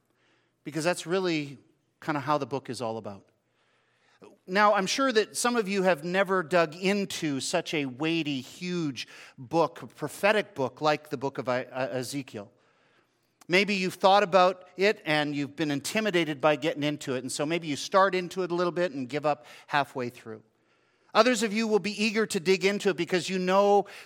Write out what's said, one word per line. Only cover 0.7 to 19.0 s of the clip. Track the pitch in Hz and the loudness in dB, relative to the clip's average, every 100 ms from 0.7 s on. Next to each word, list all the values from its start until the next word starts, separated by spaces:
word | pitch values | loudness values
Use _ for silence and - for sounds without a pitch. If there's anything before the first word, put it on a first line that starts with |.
| 151 | -4
that's | 160 175 160 | -2 -2 -2
really | 190 185 160 143 131 _ _ _ _ | -2 0 -2 -4 -12 _ _ _ _
kinda | - 147 | -4 -2
how | 135 151 | 0 -2
the | 131 | -2
book | 135 - | -6 -8
is | 113 | -8
all | 117 113 | -6 -6
about. | 104 98 _ _ _ _ _ _ _ _ _ _ - - - | -10 -14 _ _ _ _ _ _ _ _ _ _ -20 -20 -4
Now, | 190 208 | 2 4
I'm | 208 190 | 4 2
sure | - 269 | 0 0
that | 220 185 - | 2 0 -2
some | 240 240 | -2 0
of | 190 | -2
you | 202 | 2
have | 185 165 | 2 2
never | 170 185 185 190 | 0 0 0 0
dug | 156 175 165 170 | 2 2 2 0
into | 190 202 196 - 160 135 | 0 0 -2 -4 -4 -4
such | - 175 - | -2 -4 -2
a | 160 | -4
weighty, | 139 123 160 165 147 135 | -4 -4 -2 -2 -2 -6
huge | 120 - 180 175 156 117 - - - - | -8 -10 -6 -4 -4 -6 -12 -16 -20 -20
book, | 123 160 151 - | -2 0 0 -2
a | 127 | -18
prophetic | - 151 - 196 214 - | -10 -10 0 2 2 0
book | - 127 - | -4 -6 0
like | 151 151 - | 0 0 -2
the | 131 | -6
book | 117 - | -6 -4
of | 123 | -4
E-, | 123 - | -4 -4
uh, | 131 131 | -6 -4
Ezekiel. | 131 117 143 127 110 101 _ _ _ _ _ _ _ _ _ - | -4 -6 -8 -10 -12 -14 _ _ _ _ _ _ _ _ _ 0
Maybe | 180 202 | 2 4
you've | 202 185 | 0 -2
thought | - 196 196 | 2 6 6
about | 202 190 180 185 - - | 6 6 4 2 -8 0
it | 202 214 | 0 0
and | - 151 147 143 | 0 0 0 -2
you've | 139 | -6
been | 143 156 | -4 -2
intimidated | 143 - 214 214 175 156 143 | -2 -2 -2 0 2 0 2
by | 156 151 | 2 2
getting | 151 151 | 0 -2
into | 147 147 - | -2 -4 -4
it, | 131 | -6
and | 127 | -4
so | - | -4
maybe | 147 170 160 | -2 -2 -4
you | 139 | -6
start | - 196 190 | 0 2 4
into | 185 175 190 | 2 -4 -4
it | 180 | -4
a | |
little | 175 175 | -2 -2
bit | 160 175 | 0 -2
and | 143 | -4